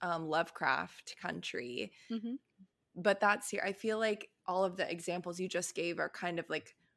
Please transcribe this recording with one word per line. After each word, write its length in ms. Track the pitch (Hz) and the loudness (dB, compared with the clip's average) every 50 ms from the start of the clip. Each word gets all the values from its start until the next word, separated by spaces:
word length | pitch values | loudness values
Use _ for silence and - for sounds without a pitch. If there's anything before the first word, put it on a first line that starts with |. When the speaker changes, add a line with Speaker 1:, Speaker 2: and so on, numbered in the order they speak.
Speaker 1:
um, 260 | 185 175 170 160 160 | 0 0 0 0 2
Lovecraft 880 | 156 151 165 170 - - - 160 135 135 - - - - - - - - - | 2 4 4 2 2 0 0 4 4 4 4 2 -2 -8 -14 -16 -16 -12 -6
Country, 720 | - - - 175 - - - - 123 123 120 - 208 202 - - - - | -6 -4 -4 -4 -4 -4 -4 -4 -4 -4 -4 -4 -6 -6 -8 -12 -10 -6
Speaker 2:
Mm-hmm. 240 | 226 226 220 233 254 - _ _ _ - 190 - _ _ _ _ - | -6 -4 -4 -4 -6 -6 _ _ _ -20 -20 -20 _ _ _ _ -6
Speaker 1:
but 240 | 180 170 240 - 196 | 0 4 4 4 6
that's 300 | 208 202 208 - - - | 6 4 4 4 0 -4
here. 120 | 202 202 - | -2 -2 -2
I 80 | 202 | -2
feel 280 | 196 - - 220 214 220 | -2 -2 0 0 2 2
like 300 | 226 214 208 214 - - _ _ _ | 2 2 0 0 -6 -12 _ _ _
all 200 | - 180 185 190 | 0 2 2 2
of 100 | 185 180 | 2 2
the 160 | 190 - - | 0 -2 -2
examples 480 | 170 170 - 185 175 180 170 180 175 180 | -2 -4 -2 -2 -4 -2 -4 -4 -4 -2
you 80 | 185 | -2
just 280 | 180 - 180 180 - - | 0 0 0 -2 -2 -2
gave 240 | - 165 170 165 165 | -2 0 0 0 0
are 100 | 156 151 | -2 -2
kind 300 | - - 185 175 170 170 | -2 -4 -4 -2 -2 -2
of, 100 | 165 - | -2 -2
like, 260 | 160 156 - - - _ _ _ _ | -4 -4 -4 -8 -18 _ _ _ _